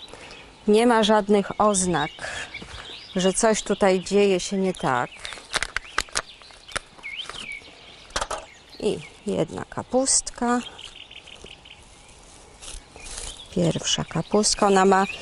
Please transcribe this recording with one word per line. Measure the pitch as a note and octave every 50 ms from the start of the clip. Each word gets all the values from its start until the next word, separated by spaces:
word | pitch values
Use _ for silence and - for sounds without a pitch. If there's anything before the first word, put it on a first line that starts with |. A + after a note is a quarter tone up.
| - - - - - - - - - - - - - -
Nie | G#3 G#3+ A#3
ma | B3 A#3+ A3 A3
żadnych | G3+ A3 G#3+ G#3 G3+ G#3 G3+ G3 - - -
oznak | G#3 G#3+ G#3 F#3+ F#3 F3+ F3 D3+ C#3+ E3 - - - - - - - - - - - - - - - - - - - - -
że | G3 F3+ F#3+ F#3
coś | - - A3+ A3 G#3 -
tutaj | - G#3 - G#3 F#3+ F#3 F#3+
dzieje | E3+ - F#3+ G3+ G3+ G3+ F#3+ F3
się | - - G#3 G3
nie | F#3+ F#3+ F3
tak. | - - D#3+ C3 A#2+ A#2+ - - - - - - - - - - - - - - - - - - - - - - - - - - - - - - - - - - - - - - - - - - - - - - - - - C6+ C6+ - - - - - - - - - - - - - - - - - - - - - - - -
I | - G#3+ - F3 D3+ - - - -
jedna | G#3+ F#3+ F3 E3 E3 F3+ - -
kapustka. | - - - G3+ - - B3+ C4+ C4 - - - - - - B3 A#3+ A#3+ B3 A#3+ - - - - - - - - - - - - - - - - - - - - - - - - - - - - - - - - - - - - - - - - - - - - - - - - - - - - - - - - - -
Pierwsza | F#3 F3 E3 D#3 - - - - - D#3
kapustka. | - - E3 E3 - - G#3 G#3+ - - - A3+
Ona | G3+ G3 F#3+ F#3+
ma | G3 G3 F#3+ G3 G3 - -